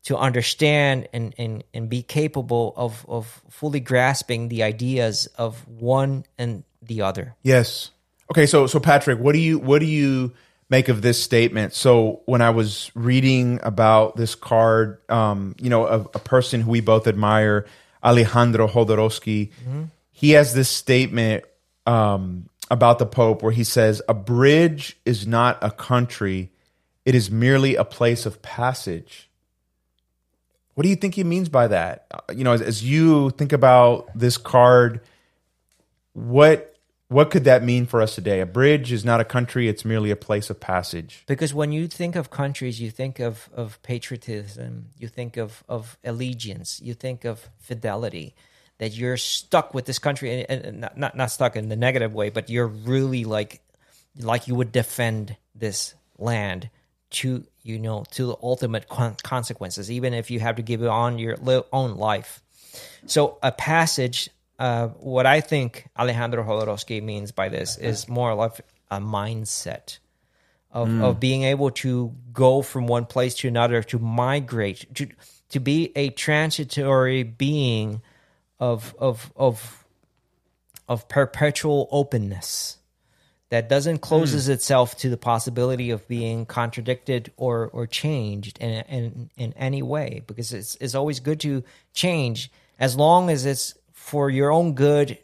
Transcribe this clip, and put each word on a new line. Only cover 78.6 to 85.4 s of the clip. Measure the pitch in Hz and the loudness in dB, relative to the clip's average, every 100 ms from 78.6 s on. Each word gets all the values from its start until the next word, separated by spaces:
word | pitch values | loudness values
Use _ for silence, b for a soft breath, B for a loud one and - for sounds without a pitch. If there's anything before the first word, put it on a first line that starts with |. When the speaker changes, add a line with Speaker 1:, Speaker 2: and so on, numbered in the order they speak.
| 123 117 113 - | -4 -4 -8 -4
Speaker 1:
of, | 135 117 - - | -4 -4 -12 0
of, | 131 113 - - _ _ _ _ _ _ _ _ _ - - | 0 0 -12 -20 _ _ _ _ _ _ _ _ _ -20 -8
of | 120 _ | -8 _
perpetual | 143 135 - 147 143 156 143 135 | -2 -2 0 -2 0 -2 -2 0
openness | 143 143 123 101 95 - - - - _ _ _ _ _ _ _ | -2 -2 -2 -4 -8 -10 -10 -10 -14 _ _ _ _ _ _ _
that | 117 113 | -4 0
doesn't | 135 143 160 | 0 0 -4
closes | - 160 160 147 131 | 0 0 2 0 0
Speaker 2:
Mm. | |
Speaker 1:
itself | 139 - 135 123 - | -2 2 2 2 -2
to | 131 | -6
the | 117 | -4
possibility | - 117 | -2 -2